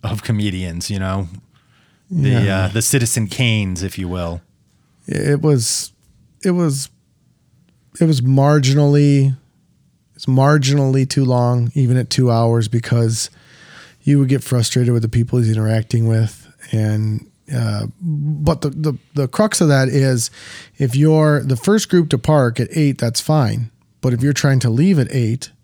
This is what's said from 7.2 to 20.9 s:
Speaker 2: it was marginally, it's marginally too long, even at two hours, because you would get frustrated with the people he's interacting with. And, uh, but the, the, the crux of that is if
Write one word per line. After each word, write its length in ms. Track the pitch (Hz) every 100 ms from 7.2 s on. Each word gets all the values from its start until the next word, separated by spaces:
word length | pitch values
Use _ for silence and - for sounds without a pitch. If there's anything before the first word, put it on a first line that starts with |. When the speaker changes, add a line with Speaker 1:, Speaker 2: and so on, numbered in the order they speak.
| _ _ _ _ _ _ _ -
Speaker 2:
it 20 |
was 160 | 165 143
marginally, 1160 | 127 135 139 151 131 139 143 143 147 143 135 131 _ _ _ _ _ _ _
it's 120 | _ -
marginally 840 | 131 139 151 131 143 135 135 131
too 160 | -
long, 480 | 131 123 120 123 120
even 220 | 143 127 127
at 140 | 120
two 200 | - 123
hours, 380 | 113 117 117 107
because 600 | 117 - 120 113 110 - _ _ - - - - _
you 180 | - 143
would 80 | 135
get 160 | 135
frustrated 480 | - 123 117 - 123
with 100 | 120
the 60 | 110
people 300 | 117 120 127
he's 100 | 113
interacting 560 | 110 110 113 110 120 113
with. 440 | 110 113 - - _ -
And, 520 | 110 107 107 107 107 - _ - 135
uh, 320 | 113 104 110 -
but 580 | 175 147 147 147 151 156
the, 120 | 151
the, 220 | 143 156 127 _
the 140 | 143 131
crux 320 | - 214 -
of 80 | 160
that 180 | 139 131
is 420 | 143 135 127 113 - - - - _
if 200 | 135